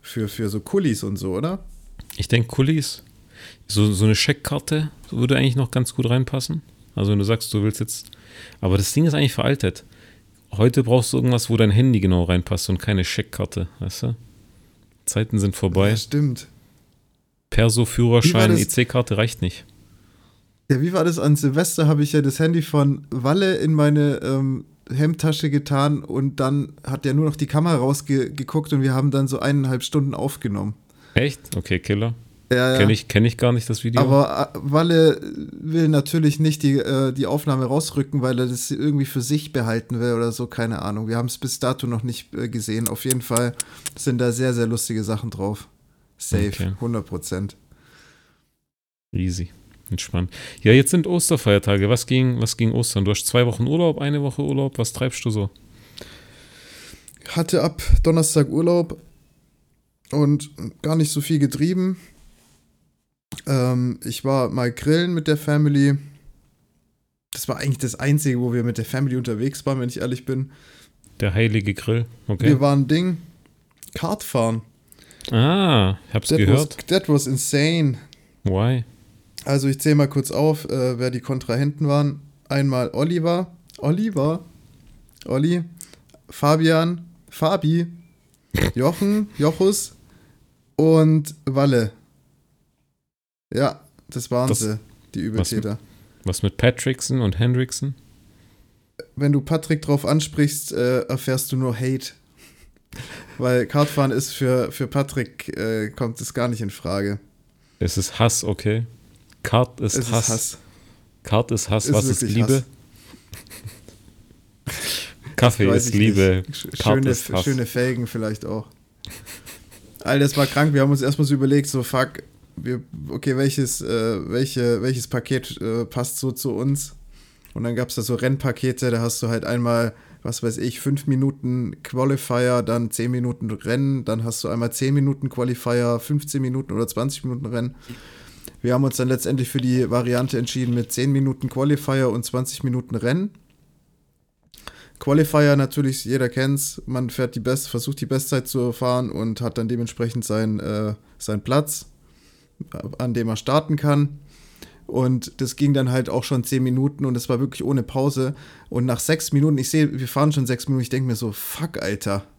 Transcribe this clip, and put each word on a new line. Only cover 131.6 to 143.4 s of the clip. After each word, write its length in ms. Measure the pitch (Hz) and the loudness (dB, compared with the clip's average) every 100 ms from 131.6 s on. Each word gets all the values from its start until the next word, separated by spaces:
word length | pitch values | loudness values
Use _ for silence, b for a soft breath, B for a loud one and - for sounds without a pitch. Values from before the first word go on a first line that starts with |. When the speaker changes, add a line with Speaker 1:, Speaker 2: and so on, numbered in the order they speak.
| 117 - | -4 -8
Speaker 1:
Qualifier, 800 | - 127 135 135 - 123 123 123 | -8 -2 0 0 0 0 2 2
dann 280 | 120 117 113 | 0 -2 -2
zehn 200 | - 120 | -4 -2
Minuten 400 | 123 123 120 113 | -2 -4 -4 -6
Rennen, 540 | 107 - 123 139 135 - | -6 -2 0 0 -2 -2
dann 180 | 113 | -2
hast 180 | 113 110 | -4 -4
du 40 | 120 | -4
einmal 240 | 117 120 | -2 -2
zehn 220 | - 131 | -2 0
Minuten 340 | 143 139 139 139 | 2 2 0 -6
Qualifier, 680 | - 123 123 123 120 120 120 | -4 -4 -2 -2 0 0 -2
fünfzehn 400 | - 147 147 143 | -2 -4 -2 -4
Minuten 320 | 127 131 135 | -2 -4 -4
oder 140 | 101 117 | -4 -2
zwanzig 360 | - 135 143 | -2 -4 -4
Minuten 220 | 127 123 113 | -8 -6 -4
Rennen. 280 | 120 123 B B 120 B B B B B B | -4 -6 B B -20 B B B B B B
Wir 100 | 120 | 0
haben 100 | 123 | 2
uns 120 | 135 - | 2 0
dann 120 | 127 | 0
letztendlich 400 | 127 - 131 123 | 0 0 -2 -2
für 100 | 135 | -2
die 300 | 127 127 117 | 0 2 2
Variante 480 | 120 120 123 127 123 | 0 0 0 0 -2
entschieden 340 | 120 131 123 | -4 -4 0
mit 180 | 120 113 | -2 -2
zehn 200 | - 135 | -2 0
Minuten 360 | 139 135 131 127 | 2 0 -2 -4
Qualifier 580 | 135 143 139 143 135 127 | -2 0 0 0 0 2
und 140 | 113 | 0
zwanzig 380 | - 123 127 - | -2 -4 -4 -4
Minuten 320 | 131 123 - | -4 -4 -4
Rennen. 360 | 113 117 160 202 - | -4 0 0 -2 -8